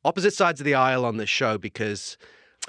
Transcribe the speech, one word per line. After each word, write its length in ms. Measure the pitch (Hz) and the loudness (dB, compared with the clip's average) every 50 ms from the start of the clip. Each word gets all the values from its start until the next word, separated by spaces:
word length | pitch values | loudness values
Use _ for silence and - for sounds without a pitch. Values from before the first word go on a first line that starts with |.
| - | -2
opposite 300 | 147 165 196 180 208 - | -2 0 2 0 2 2
sides 260 | - 196 175 160 135 | 2 2 2 2 0
of 60 | 143 | 0
the 80 | 147 143 | 2 2
aisle 320 | 135 127 131 131 127 123 | 4 4 4 2 2 0
on 120 | 120 113 | -2 -2
this 120 | 113 104 101 | -2 -2 -2
show 300 | - - 135 113 110 104 | -2 0 0 0 0 -2
because 580 | 87 104 - - 107 107 104 95 - - - - - - - _ _ _ _ - - | -4 -8 -6 -6 -4 -4 -4 -6 -8 -12 -16 -18 -20 -20 -20 _ _ _ _ -16 -14